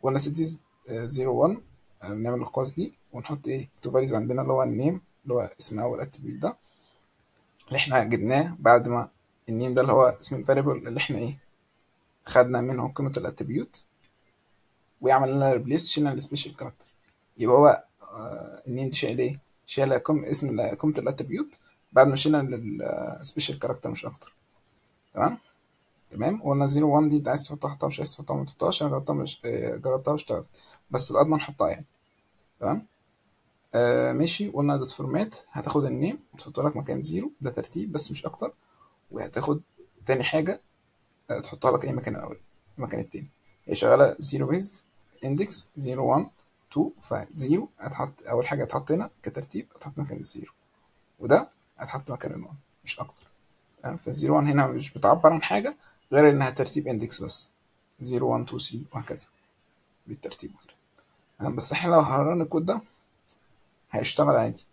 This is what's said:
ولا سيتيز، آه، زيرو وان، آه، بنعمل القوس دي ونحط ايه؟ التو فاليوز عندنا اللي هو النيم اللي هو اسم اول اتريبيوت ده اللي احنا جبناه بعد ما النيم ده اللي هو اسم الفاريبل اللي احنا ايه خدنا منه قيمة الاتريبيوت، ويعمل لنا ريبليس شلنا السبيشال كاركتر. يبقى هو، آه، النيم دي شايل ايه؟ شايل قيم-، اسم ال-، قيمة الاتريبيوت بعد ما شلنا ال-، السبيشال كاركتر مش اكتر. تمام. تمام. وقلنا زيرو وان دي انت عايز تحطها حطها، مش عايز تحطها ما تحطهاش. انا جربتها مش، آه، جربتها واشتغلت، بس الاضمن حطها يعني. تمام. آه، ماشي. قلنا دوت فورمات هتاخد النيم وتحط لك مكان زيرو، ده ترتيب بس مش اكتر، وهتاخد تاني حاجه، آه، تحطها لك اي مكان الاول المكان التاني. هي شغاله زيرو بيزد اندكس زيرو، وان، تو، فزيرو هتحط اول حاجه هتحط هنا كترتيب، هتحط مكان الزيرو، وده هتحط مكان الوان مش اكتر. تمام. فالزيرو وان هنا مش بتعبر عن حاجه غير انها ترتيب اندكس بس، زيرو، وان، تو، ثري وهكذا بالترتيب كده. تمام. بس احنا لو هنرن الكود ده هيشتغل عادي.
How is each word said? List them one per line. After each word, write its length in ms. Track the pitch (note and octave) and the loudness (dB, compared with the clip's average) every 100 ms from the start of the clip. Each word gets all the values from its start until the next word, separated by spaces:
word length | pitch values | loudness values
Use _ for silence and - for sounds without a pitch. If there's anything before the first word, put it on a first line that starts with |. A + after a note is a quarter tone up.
ولا 160 | C3+ C3+ | 0 4
سيتيز، 440 | D3 D#3 D#3+ D#3+ _ _ - | 2 4 -2 -2 _ _ -10
آه، 180 | A2+ A#2 | -8 -2
زيرو 360 | C3+ C3 A#2+ | -2 0 2
وان، 200 | D3 A3+ - - _ _ | 2 2 -8 -20 _ _
آه، 60 | F#2 | -12
بنعمل 320 | G#2 A2+ B2 | -6 -4 -4
القوس 340 | A#2+ - C3 | -4 -4 -4
دي 200 | - G3 _ _ | -4 -8 _ _
ونحط 360 | B2+ A#2 D3 - | -16 -10 -10 -6
ايه؟ 200 | C3 C#3 | -8 -8
التو 160 | _ - | _ -2
فاليوز 240 | C3 C3+ | 0 0
عندنا 280 | A2+ A#2+ B2 | -2 -2 -4
اللي 100 | C3 | 0
هو 100 | C3 | 0
النيم 380 | B2+ A2+ C#3 F#3 _ _ | 0 0 -2 -2 _ _
اللي 120 | - | -4
هو 60 | B2 G#2+ - | -4 -4 2
اسم 200 | - G#2+ | 2 2
اول 200 | A#2+ B2 | -4 -4
اتريبيوت 420 | B2+ - B2 B2 | -8 -10 -14 -6
ده 140 | D#3+ - _ _ _ _ _ _ _ - _ _ - | -6 -8 _ _ _ _ _ _ _ -20 _ _ -8
اللي 80 | C3+ | -2
احنا 280 | D3 C3 | 2 2
جبناه 520 | G#2+ A2+ G#2+ C3 E3 - | 2 0 2 0 0 0
بعد 300 | A2+ B2 B2 | 6 6 6
ما 200 | A#2+ - _ _ _ - | -4 -4 _ _ _ -8
النيم 260 | A2+ B2+ | -4 0
ده 80 | B2+ | 2
اللي 100 | B2+ | 4
هو 100 | A#2+ | 6
اسم 340 | B2+ - - C3 | 6 4 -4 -4
الفاريبل 520 | C3 C3+ C#3 C3 A#2+ | 0 2 2 -2 -6
اللي 100 | A#2 | -6
احنا 200 | - C#3+ | -4 -4
ايه 200 | A#2+ C#3 _ _ _ _ _ _ _ _ | -6 -8 _ _ _ _ _ _ _ _
خدنا 360 | - C3 B2 B2 | 2 4 4 2
منه 280 | B2 C3 B2 | -2 -4 -6
قيمة 200 | C#3 C#3 C3+ | -4 -6 -4
الاتريبيوت، 680 | - - C#3+ C#3+ - - - _ _ _ _ _ _ _ _ _ _ _ | -6 -8 -6 -6 -6 -12 -16 _ _ _ _ _ _ _ _ _ _ _
ويعمل 340 | B2+ C3+ C3+ | 2 4 4
لنا 180 | C#3 C3+ | 2 4
ريبليس 380 | B2+ A#2 D3 - | 2 2 4 6
شلنا 220 | - D3 | 4 0
السبيشال 440 | B2+ - C#3+ - - | 0 -2 0 -6 -8
كاركتر. 300 | B2+ - - _ _ _ _ _ | -14 -14 -20 _ _ _ _ _
يبقى 180 | A#2 B2 | 4 8
هو، 280 | D3 - - _ | 8 6 0 _
آه، 600 | - A2+ A2 - - - - | -18 -14 -12 -14 -14 -18 -10
النيم 220 | B2 C3+ | -6 -4
دي 60 | |
شايل 240 | D3+ C3 B2 | -2 -4 -2
ايه؟ 220 | B2 C#3 _ _ - | -2 -4 _ _ -10
شايل 320 | - C#3 B2+ | -2 0 0
قيم-، 260 | - D#3 | 0 -2
اسم 360 | C#3 D3 C#3 A2+ | 2 0 0 -2
ال-، 140 | - - | -4 -2
قيمة 160 | D#3 D3+ | -2 -2
الاتريبيوت 600 | - C#3 C#3+ E3+ D4+ - _ _ _ | -4 -6 -6 -6 -8 -10 _ _ _
بعد 140 | - C3+ | 6 6
ما 100 | C#3 | 6
شلنا 240 | D#3 D3+ | 2 2
ال-، 420 | C3+ A#2+ A2+ G2+ - - - - | 0 -6 -8 -8 -6 -6 -6 0
السبيشال 380 | - - - C#3 | 0 0 -4 -2
كاركتر 320 | - B2+ A#2 | -6 -6 -6
مش 160 | A2+ - | -8 -10
اكتر. 280 | A2 - _ _ _ _ _ _ _ _ | -14 -20 _ _ _ _ _ _ _ _
تمام. 240 | - A#2+ A#3+ _ _ _ _ _ _ _ | -2 -2 -2 _ _ _ _ _ _ _
تمام. 300 | - B2 G#3+ | -4 -2 -2
وقلنا 240 | C#3+ C#3 C#3 | -2 0 2
زيرو 300 | C#3+ D3+ D3 | 2 4 4
وان 120 | D3+ | 4
دي 80 | D3 | 2
انت 120 | C#3 | 0
عايز 160 | C#3 | -2
تحطها 260 | - D3 D3 | -2 -4 -10
حطها، 160 | C#3+ C#3+ | -6 -6
مش 120 | C#3 | -2
عايز 180 | D3 - | -4 -4
تحطها 200 | C#3+ C#3 | -6 -6
ما 80 | |
تحطهاش. 380 | C3+ - - C#3 | -6 -4 -2 0
انا 80 | D3 | -2
جربتها 240 | C#3 C#3 | -4 -4
مش، 260 | D3 C#3 - | -4 -4 -8
آه، 320 | A#2+ A#2 A#2 A#2 | -8 -6 -6 -6
جربتها 360 | C3 C3 C3+ | -4 -4 -2
واشتغلت، 340 | D3 - F#2+ - - - - _ | -4 -4 -8 -8 -20 -20 -20 _
بس 200 | C3+ - | 4 4
الاضمن 300 | G#2+ D3 D#3 | 6 4 2
حطها 280 | - C#3+ F2+ | -2 -2 -2
يعني. 160 | - - _ _ _ _ _ _ _ | -2 -12 _ _ _ _ _ _ _
تمام. 260 | - - A3 _ _ _ _ _ _ _ _ | -4 -4 -6 _ _ _ _ _ _ _ _
آه، 380 | A#2 A#2+ B2 B2 | 0 2 2 2
ماشي. 360 | B2 E3 - G#3 | 0 0 0 -4
قلنا 280 | C#3 C#3+ C#3 | 0 0 0
دوت 140 | C3 | -2
فورمات 460 | - C#3 C#3 A3 - - | -6 -4 -2 -4 -8 -14
هتاخد 340 | C#3+ - D3 | -10 -2 -2
النيم 340 | C#3 B2 D#3 D4 _ | 0 -2 -2 -4 _
وتحط 260 | - - - | -20 -14 -2
لك 160 | C#3+ D3 | -2 -2
مكان 260 | C#3 C3+ | -6 -4
زيرو، 300 | C#3 E3+ B3 - | -4 -4 -6 -8
ده 100 | C3+ | -8
ترتيب 420 | A#2+ - E3 G#3+ | -8 -8 -8 -6
بس 180 | D3+ - | -2 -2
مش 160 | - - | -2 -10
اكتر، 260 | - - - _ _ _ _ _ | -10 -10 -12 _ _ _ _ _
وهتاخد 500 | A2+ - - B2 D3 - _ - _ - | -12 -8 -6 -2 -2 -4 _ -20 _ -2
تاني 180 | C3 | 0
حاجه، 360 | - D#3 D#3+ - _ _ _ _ _ _ _ | 0 0 -2 -4 _ _ _ _ _ _ _
آه، 100 | A2 | -8
تحطها 300 | - - B2+ | -8 -2 0
لك 140 | C3 | 0
اي 80 | C3+ | -2
مكان 240 | B2+ - G2 | -6 -6 -8
الاول 220 | - - - _ _ - | -10 -14 -20 _ _ -12
المكان 220 | C3 A#2 | -8 -8
التاني. 280 | G#2+ - C#3+ _ _ _ | -8 -12 -16 _ _ _
هي 100 | - | -6
شغاله 420 | - A#2+ B2+ C#3 - | 0 4 6 6 4
زيرو 280 | - C3+ C#3 | 0 0 -2
بيزد 300 | E3+ G3+ - _ _ _ _ | -2 -4 -12 _ _ _ _
اندكس 460 | C3+ C#3+ G3+ - - - | -4 -4 0 0 -2 -6
زيرو، 360 | C3+ B2+ B2 | -6 -2 2
وان، 180 | C3+ - _ _ _ _ | 2 0 _ _ _ _
تو، 200 | - D#3 - | -2 -2 -4
فزيرو 680 | - A2 G#2+ D#3+ C3 E3+ C#4+ _ | -8 -8 -8 -6 0 0 0 _
هتحط 340 | B2+ C#3 C3 - - | -12 -8 -8 -8 -6
اول 160 | A#2+ B2 | -2 -2
حاجه 160 | C#3+ | -4
هتحط 300 | A#2 - C#3 | -4 -6 -2
هنا 180 | D#3+ G#3+ _ | -4 -4 _
كترتيب، 440 | - - C#3 F#3+ - - | -12 -10 -10 -10 -12 -16
هتحط 160 | - C#3+ | -16 -10
مكان 220 | C#3+ - | -10 -8
الزيرو، 340 | - - - _ _ _ _ _ _ _ | -6 -8 -10 _ _ _ _ _ _ _
وده 280 | A2 D3+ - _ _ _ | 4 4 4 _ _ _
هتحط 320 | B2 C#3 C#3 | -12 -12 -10
مكان 220 | B2+ - | -10 -10
الوان 240 | - - C#3+ _ _ | -10 -14 -18 _ _
مش 160 | - - | -10 -10
اكتر. 260 | - - _ _ _ _ _ _ | -10 -16 _ _ _ _ _ _
تمام. 140 | C3 E3+ | -12 -10
فالزيرو 400 | - C#3 C#3 D3+ | -4 -2 2 2
وان 100 | C#3+ | 4
هنا 200 | C#3+ C3 | 2 2
مش 240 | B2 - | 0 -8
بتعبر 420 | - - E3+ D#3+ | 0 4 6 6
عن 100 | E3 | 4
حاجه 340 | - G3 A#3 D4 _ _ _ | 0 -2 -2 -8 _ _ _
غير 180 | C3+ D3 | 8 8
انها 200 | C#3+ C3+ | 8 2
ترتيب 380 | B2 B2+ D3+ C#3+ | 0 -2 -2 -4
اندكس 340 | A#2 A#2 - | -4 0 -2
بس، 280 | F2+ - - _ _ _ _ _ | 2 0 0 _ _ _ _ _
زيرو، 320 | B2 B2 B2+ | -4 -2 0
وان، 140 | A#2+ A#2+ | 0 -4
تو، 120 | B2 | -4
ثري 260 | - A#2 C#3+ | -4 -4 -10
وهكذا 340 | B2+ A2+ - - _ _ _ _ _ _ _ - | -12 -10 -8 -10 _ _ _ _ _ _ _ -18
بالترتيب 440 | - - - - | -14 -14 -14 -16
كده. 240 | - _ _ _ _ _ _ _ _ | -18 _ _ _ _ _ _ _ _
تمام. 180 | B2 B2 | -6 4
بس 160 | - | 4
احنا 180 | C#3 F3 | 4 4
لو 100 | E3 | 6
هنرن 420 | D3+ C3+ C#3+ F3 | 6 2 0 0
الكود 220 | D#3 E3 | 0 -2
ده 160 | E3+ A3 - _ _ _ - _ _ _ _ _ _ | -2 -4 -6 _ _ _ -20 _ _ _ _ _ _
هيشتغل 460 | - C3 - D3 B2+ | -4 -2 0 4 4
عادي. 300 | A2+ A#2 - | 2 -4 -14